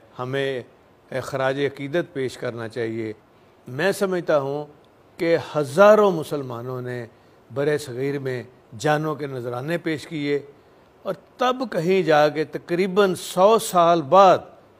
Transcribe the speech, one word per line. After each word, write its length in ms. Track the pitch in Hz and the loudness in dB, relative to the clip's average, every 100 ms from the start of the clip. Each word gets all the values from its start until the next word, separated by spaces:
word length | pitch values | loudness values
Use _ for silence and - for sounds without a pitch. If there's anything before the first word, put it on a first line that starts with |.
| _ - | _ -12
हमें 480 | 127 139 135 127 - _ _ _ - | -6 -4 -4 -6 -10 _ _ _ -10
ख़राज 480 | 131 - 135 131 139 | -10 -6 -4 -2 -2
अक़ीदत 460 | 139 139 139 170 170 | -4 -6 -6 -4 -4
पेश 220 | 139 127 - | -6 -8 -8
करना 320 | 127 117 113 | -10 -8 -10
चाहिए। 460 | 123 113 113 110 104 _ _ _ _ - | -6 -6 -6 -8 -10 _ _ _ _ -12
मैं 240 | 127 185 | -4 -2
समझता 420 | - 196 180 165 151 | 0 -2 -2 0 0
हूँ 280 | 135 147 147 - _ _ _ - | 0 -6 -10 -16 _ _ _ -4
कि 160 | 170 160 - | 0 0 0
हज़ारों 640 | 151 135 147 202 214 208 | -4 -2 6 8 8 4
मुसलमानों 680 | 165 143 151 131 117 123 127 | 0 -4 -8 -8 -10 -10 -8
ने 180 | 123 123 113 _ _ _ - | -8 -8 -10 _ _ _ -12
बरे 280 | 123 147 147 | -4 -2 -2
सग़ीर 400 | 135 120 139 143 | -6 -8 -6 -6
में 260 | 131 127 113 _ _ 110 | -6 -8 -12 _ _ -6
जानों 380 | 147 151 156 139 | -2 0 -2 -6
के 100 | 143 | -8
नजराने 500 | 127 120 123 143 170 | -8 -8 -8 -6 -4
पेश 240 | 170 147 - | -4 -6 -8
किए 300 | 156 143 143 139 - _ _ _ _ | -6 -2 -2 -4 -20 _ _ _ _
और 120 | - - _ - | -10 -10 _ -4
तब 280 | 254 254 247 | -2 -2 -4
कहीं 340 | 190 165 190 | -2 2 2
जाके 400 | 160 151 151 147 151 | 4 4 4 2 -6
तकरीबन 680 | 151 - 175 190 185 196 175 | -8 -4 -2 0 2 2 0
सौ 420 | - 180 196 226 | -4 4 4 4
साल 420 | 214 180 170 170 | 2 2 4 4
बाद 440 | 135 185 190 139 - - _ | 4 8 8 6 0 -20 _